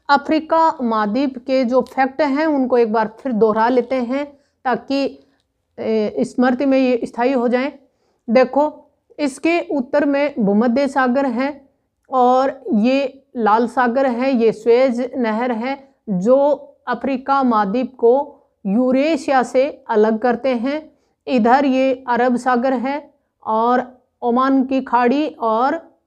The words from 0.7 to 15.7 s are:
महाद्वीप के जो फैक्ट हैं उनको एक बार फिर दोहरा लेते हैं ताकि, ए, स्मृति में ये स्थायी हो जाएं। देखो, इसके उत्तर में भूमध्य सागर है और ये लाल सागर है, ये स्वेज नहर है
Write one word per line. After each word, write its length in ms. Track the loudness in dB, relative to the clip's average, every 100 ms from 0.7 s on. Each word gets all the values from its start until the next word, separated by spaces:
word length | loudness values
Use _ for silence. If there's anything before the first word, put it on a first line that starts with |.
| 0
महाद्वीप 560 | -2 -2 -2 -2 -2 -4
के 280 | -2 0 2
जो 160 | 0
फैक्ट 400 | 0 -2 -2 0
हैं 240 | -2 0 0
उनको 320 | 0 2 2
एक 160 | 2
बार 240 | 0 -2 -6
फिर 120 | -6
दोहरा 380 | 0 2 2 2
लेते 260 | 0 0 -4
हैं 420 | -4 -6 -8 -14 _ _ -4
ताकि, 540 | -4 -2 -4 -4 -6 _ _ _ _ _ -10
ए, 360 | -4 -2 -2 -2
स्मृति 460 | -4 0 0 0 0
में 140 | 2
ये 220 | 2 0
स्थायी 300 | -4 -2 -2
हो 140 | 0 0
जाएं। 240 | 0 -4 -8 _ _ _ _ 0
देखो, 600 | 2 4 2 -2 -4 -18 _ _ -6
इसके 420 | -6 -2 -2 0
उत्तर 440 | -2 -4 -2 0 0
में 300 | 0 -2 0
भूमध्य 480 | 0 2 2 2 0
सागर 380 | 0 0 0 -2
है 440 | -2 -4 -6 -16 _ _ _ -4
और 520 | 2 4 4 2 -2 -2
ये 440 | 0 2 0 -2 -8 _ -2
लाल 300 | 2 2 0
सागर 380 | 0 0 0 -2
है, 300 | -2 0 2
ये 160 | 0
स्वेज 600 | 0 2 2 2 0 -6 -4
नहर 340 | -4 -2 -4
है 400 | -4 -6